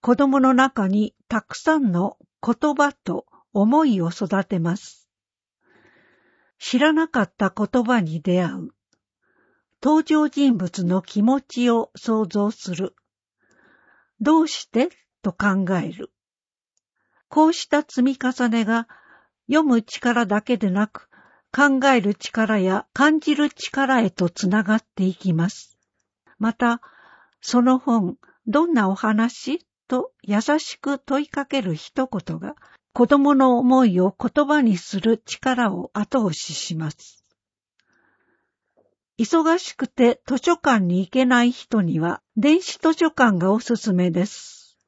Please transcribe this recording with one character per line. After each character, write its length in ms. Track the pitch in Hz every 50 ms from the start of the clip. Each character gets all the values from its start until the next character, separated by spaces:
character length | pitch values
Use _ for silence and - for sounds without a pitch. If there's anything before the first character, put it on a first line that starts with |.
子 160 | - 240 247
供 240 | 269 277 269 262 277
の 120 | 254 262 262
中 360 | 247 262 269 _ - 196 185
に 260 | 190 208 214 - _ _ _ _
た 120 | 226 214
く 160 | _ _ -
さ 200 | - - 320 311
ん 160 | 311 269 208 170
の 240 | 175 185 - - _ _ _ _ _ -
言 300 | 233 233 _ - 302 277
葉 160 | 277 285 285
と 340 | - _ _ - 170 - - _ _ _ _ _ _
思 320 | 202 202 220 269 311 320
い 160 | 277 214 190
を 80 | 165 170
育 340 | 175 - 208 165 202 196 190
て 160 | _ 196 175
ま 160 | 165 170 180
す。 320 | - - - - _ _ _ _ _ _ _ _ _ _ _ _ _ _ _ _ _ _ _ _ _ _ _ _ _ _ _ _ _ _ _ _ _
知 180 | - - -
ら 140 | 247 285 311
な 160 | 311 311 320
か 140 | 320 - 254 208
っ 100 | - _
た 180 | - 202 190 _
言 280 | - 208 - - 247 233
葉 180 | 226 254 226
に 200 | 180 156 160 165
出 220 | - 190 180 180 175
会 80 | 170
う。 180 | - 185 165 - _ _ _ _ _ _ _ _ _ _ _ _ _ _ _ _ _ _ _ _ _ _
登 220 | - 269 311 311 311
場 260 | - 311 311 302 294
人 280 | - 277 285 269 240
物 280 | 175 185 175 - 202 175
の 160 | 175 180 190
気 200 | - - - 208
持 180 | 202 233 269 277
ち 280 | _ _ - 240 240 247
を 200 | 233 233 220 _ _
想 300 | - - 233 220 220 214
像 260 | 170 - 208 202 208
す 240 | - - - 185 175
る。 200 | 156 190 180 _ _ _ _ _ _ _ _ _ _ _ _ _ _ _ _ _ _ _ _ _ _ _ _ _ _
ど 220 | 214 294 320 320
う 60 | 320
し 220 | 302 - - - _
て 200 | - 226 269 359 _ _ _ _ _ _
と 100 | - 196
考 340 | 175 - 196 202 190 196 190 170 190
え 140 | 175 - 160
る。 200 | 165 - - - _ _ _ _ _ _ _ _ _ _ _ _ _ _ _ _ _ _ _ _ _ _ _ _
こ 180 | - 302 311
う 60 | 320 339
し 160 | - - _
た 120 | - 294
積 200 | 294 _ - 262
み 180 | 247 269 262 -
重 280 | 262 254 254 - 247 233
ね 160 | 226 233 226
が、 220 | 214 233 233 233 _ - _ _ _ - _ _ _ _ _ _
読 160 | - 269 311 320
む 180 | 285 240 233
力 440 | 214 - - - - 247 233 240 233
だ 160 | 185 202 208
け 160 | - - 247
で 120 | 208 220 190
な 180 | 180 196 214
く、 220 | - _ - - _ _ _ _ _ _ _ _ _
考 340 | - 247 285 285 269 262 254
え 140 | 277 262 240
る 120 | 180 202 208
力 460 | _ - - - 226 220 214 214 202
や 260 | 185 185 190 202 - _ _
感 280 | - 269 302 311 311
じ 140 | - 302 294
る 140 | 294 294 294
力 520 | - - - - - 277 277 254 262 247
へ 100 | 226 185
と 180 | _ - 180 165
つ 200 | _ - - 180
な 140 | 190 214 196
が 120 | 185 214
っ 80 | 226 _
て 220 | _ _ - 185
い 100 | 190 180
き 160 | _ - 185 165
ま 160 | 160 170 202
す。 280 | - - - _ _ _ _ _ _ _ _ _ _ _ _ _ _
ま 160 | _ 208 226 226
た、 280 | _ 247 233 233 233 - - _ _ _ _ - _ _ _ _ _
そ 200 | - - - 247
の 160 | 240 254 262
本、 400 | 254 - 277 233 226 190 180 - _ _ _ _ _ _
ど 180 | 226 202 285 339
ん 80 | 349 320
な 160 | 233 208 190
お 60 | 196
話？ 680 | - - 214 214 214 226 240 - - - - 285 359 _ _ _ _ _
と 240 | - 254 254 415 523 _ _ -
優 180 | 196 202 208
し 380 | 226 - 294 311 - - - _
く 180 | - - 285
問 280 | 269 _ - 269 277 294
い 20 |
か 180 | _ - 285 269
け 160 | _ - 269
る 140 | 208 185 160
一 320 | 151 - - _ - 262
言 320 | 262 - 185 - - 160 160
が、 160 | 175 - 302 _ _ _ - _ _ _
子 140 | _ - 240
供 300 | - 294 285 277 285 285
の 240 | 262 269 254 247 240
思 260 | 254 247 262 262 254
い 140 | 220 175 180
を 160 | 180 196 -
言 300 | - - 247 _ 294 294
葉 160 | 277 302 302 262
に 140 | 226 190
す 220 | 170 - - - 190
る 220 | - 220 226 220 _
力 460 | - - - - 262 254 247 240 202
を 200 | 185 175 180 - _
後 320 | 208 208 _ - 262 220
押 80 | 185 156
し 220 | - - - 151
し 200 | - - - 170
ま 140 | 160 160 151
す。 340 | - _ - - _ _ _ _ _ _ _ _ _ _ _ _ _ _ _ _ _ _ _ _ _ _ _ _ _ _ _ _ _ _ _ _ _ _ _ _ _ _ _ _ _ -
忙 380 | 226 - - 330 302 320 330 370
し 140 | - - -
く 140 | - 277
て 340 | - _ - 247 240 - _ _
図 140 | - 277 254
書 180 | - 349 339
館 220 | 339 - 294 247 214
に 220 | 185 175 175 185
行 80 | 190 -
け 160 | - 254 262
な 180 | 247 254 240 240
い 80 | 240
人 320 | 240 - - _ 240 214 185
に 160 | 165 156 156
は、 240 | 160 175 190 - _ _ _
電 280 | 220 208 294 311 370 -
子 160 | - - -
図 140 | - 320 320
書 180 | - 349 311
館 260 | _ - 262 226 196
が 140 | 175 170 190
お 80 | 202 226
す 160 | - - 240
す 180 | 208 - 208 185
め 160 | 180 180 180
で 160 | 165 175 185
す。 540 | 208 - - - - - - _ _ _ _ _